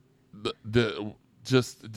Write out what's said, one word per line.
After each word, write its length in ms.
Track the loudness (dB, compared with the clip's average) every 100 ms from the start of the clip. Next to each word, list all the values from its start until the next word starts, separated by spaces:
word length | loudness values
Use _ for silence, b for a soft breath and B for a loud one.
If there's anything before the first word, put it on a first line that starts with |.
| _ _ _
the, 200 | -8 -8 -8 0
the, 480 | 2 2 -2 -8 -12 _ _
just 400 | 2 2 2 -10 -16